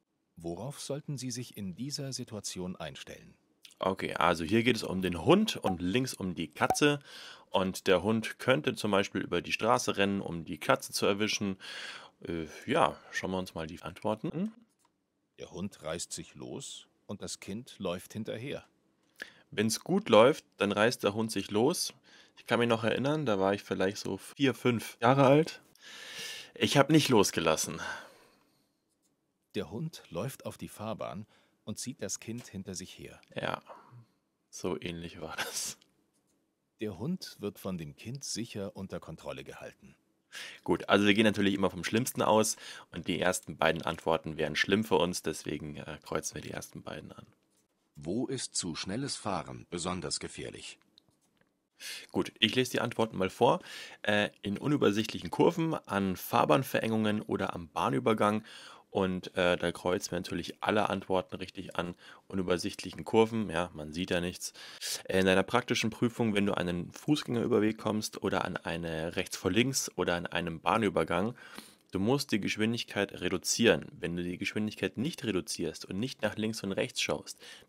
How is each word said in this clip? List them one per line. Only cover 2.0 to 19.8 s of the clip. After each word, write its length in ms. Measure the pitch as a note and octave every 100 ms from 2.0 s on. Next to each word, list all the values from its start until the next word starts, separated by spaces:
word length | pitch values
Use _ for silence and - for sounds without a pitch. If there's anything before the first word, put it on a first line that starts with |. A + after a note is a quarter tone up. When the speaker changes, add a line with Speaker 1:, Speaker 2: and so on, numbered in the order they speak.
| C3+
Speaker 1:
Situation 640 | B2 A#2+ G#2 - F2+ F2+ F2
einstellen? 580 | D#2 C#2 - - - - _ _ - -
Speaker 2:
Okay, 340 | F#2+ F#2+ F2
also 300 | - F2 E2
hier 180 | D#2+ A2+
geht 140 | A#2 A2+
es 80 |
um 180 | - F#2
den 220 | F2+ E2+
Hund 320 | F#2 F#3+ A3 -
und 260 | G2+ E2+
links 320 | F2+ A#2 C3
um 220 | - F#2+ E2+
die 100 | E2
Katze. 540 | - B2 - D3 C#3+ - - - - -
Und 380 | G2+ F#2+ F#2 -
der 160 | F2+
Hund 340 | G2 A2+ A2 -
könnte 380 | - C#3 C3+ A2
zum 160 | G#2+
Beispiel 280 | G2 G2+ G2
über 220 | - F2
die 100 | D#2+
Straße 440 | - A2 B2 - G2
rennen, 240 | G2+ G2
um 240 | - E2+
die 140 | E2 F2
Katze 340 | - C3 -
zu 140 | - G2+
erwischen. 520 | G2+ G#2 - G2+ F#2+ - - - - - _ -
Äh, 200 | E2 D#2 - G#2
ja, 300 | D#3 - - -
schauen 220 | - F2
wir 60 | F#2
uns 160 | F#2 E2
mal 100 | D#2+
die 160 | F2
Antworten 480 | - F#2 G#2+ A2 D#3+
an. 220 | D#3+ G#3+ - _ _ _ _ _ _ _ -
Speaker 1:
Der 100 | -
Hund 320 | F2 G2 -
reißt 300 | D2+ E2+ -
sich 240 | - D2+ C2+
los 500 | B1 C2+ - - - _ -
und 140 | G#2
das 200 | F#2 -
Kind 340 | - G#2+ B2+ -
läuft 340 | F#2 F#2 -
hinterher. 520 | A2 G#2+ A2 C3+ - - _ _ _ _ - - - -
Speaker 2:
Wenn's 300 | G#2 A2 -